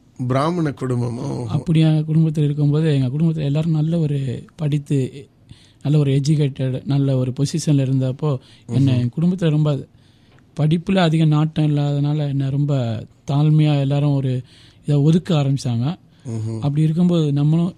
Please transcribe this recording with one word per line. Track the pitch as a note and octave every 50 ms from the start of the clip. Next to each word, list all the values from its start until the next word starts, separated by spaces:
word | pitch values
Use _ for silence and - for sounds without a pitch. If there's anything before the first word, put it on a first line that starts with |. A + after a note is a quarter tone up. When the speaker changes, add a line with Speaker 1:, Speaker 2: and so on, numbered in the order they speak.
| _ _ _ - B2+ B2
Speaker 1:
பிராமண | B2+ C3+ D3 E3 F3+ F3 D#3+ D3
குடும்பமோ? | B2+ - - B2+ B2+ A#2+ A#2+ A#2+ A#2 B2 C3 C#3 C3+ B2+ B2
Speaker 2:
அப்படியா | A2 - D3+ - - D#3+ D#3+ D#3 D#3
குடும்பத்துல | D#3 D#3 D3+ D#3 D#3 D#3+ D#3+ D#3+ D3+ D#3+ D3
இருக்கும்போது | C#3+ D3 D3 D3 D3 C#3+ D3+ D#3+ D#3+ D3
எங்க | C#3 C3 B2
குடும்பத்துல | C3 D3+ E3+ E3 D#3+ D#3+ D3
எல்லாரும் | C#3 C#3 D#3 D#3+ E3+
நல்ல | D#3 D#3 D3+ D#3+ E3+ E3+
ஒரு | D#3 C#3+ D3 C#3 C3+ B2+ A#2 B2 - - _
படித்து | - D#3 D3 D3 D3 C#3+ - D3 C#3 B2+ A#2+ C3 C#3+ - - _ _ _ - - - - - _ _
நல்ல | - C#3+ D3 D3+
ஒரு | D3 C#3
எஜுகேட்டட் | C3+ C#3 C3+ D3 D#3+ D3 D3+ C3+ C3+ - C3+ C3 B2+ C3 -
நல்ல | - C#3 C#3 C#3 C#3 C3+ B2+
ஒரு | B2+ B2+ B2 C#3
பொசிஷன்ல | C#3 - - D#3+ - D#3 D3 C#3
இருந்தப்போ | C3+ C3 C3+ C3 C3 C3 B2+ - D#3 D3+ C3+ B2+ - - - - - -
என்னை | A#2 B2+ C#3 C3+ B2+
Speaker 1:
ம்ஹும். | B2
Speaker 2:
என் | B2 A#2+ - -
குடும்பத்துல | D#3+ F3+ F#3 F3 F3 D#3+
ரொம்ப | D3+ D3+ D3+ D3+ C#3+ C3+ C#3+ - _ _ _ _ _ _ _ _ _ - _ _ - -
படிப்புல | D3 D#3 E3 F3 E3 - D3
அதிக | F#3+ F3+ D#3+ D#3 D#3+ E3
நாட்டம் | D#3 D3+ D3 D#3 D#3 D#3 - D3+ D3 D3 D3
இல்லாதனால | C#3+ C#3+ C#3+ C#3+ C#3+ D3 D3 D3+ D3 C#3+
என்னை | C#3 C#3 C3+ C3+
ரொம்ப | C3+ C#3 D3 C#3+ D3 C3+ B2 A#2 A2 G#2+ G#2+ - _ _ _ -
தாழ்மையா | C#3 C#3+ D3+ D#3 D3+ D#3 D3+ D3+ D3 C#3+
எல்லாரும் | C#3 C3+ C#3+ C#3+ C#3+ D3 C#3
ஒரு | C#3 C3+ C3 B2+ B2+ - - - - - - - _ -
இதை | - D3
ஒதுக்க | C#3+ C#3 D#3 E3 F#3 - - F3
ஆரம்பிச்சாங்க. | D3 C#3 C3+ C#3 C3 - B2+ A#2 A#2 A#2+ C#3+ F#3 - _ _ _ _ - -
Speaker 1:
ம்ஹும். | A2+ A2 G#2+ A2+ A2+ A2+
Speaker 2:
அப்படி | A#2+ C#3+ C#3+ D3+
இருக்கும்போது | D#3 D#3 D#3 E3+ F3+ F3+ F3 E3+ D#3 D3 C#3+
நம்மளும் | C#3+ D3 D3+ D#3+ E3 E3+ F#3 -